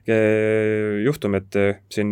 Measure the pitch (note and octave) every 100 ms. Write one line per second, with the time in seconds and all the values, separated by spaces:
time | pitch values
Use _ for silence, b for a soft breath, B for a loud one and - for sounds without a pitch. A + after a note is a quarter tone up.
0 | - A2 G#2+ G#2+ G#2+ A2 G#2+ G#2+ G#2+ G#2
1 | A2+ D3 G#2 G2 G2 G2+ G2+ G2+ - -
2 | G#2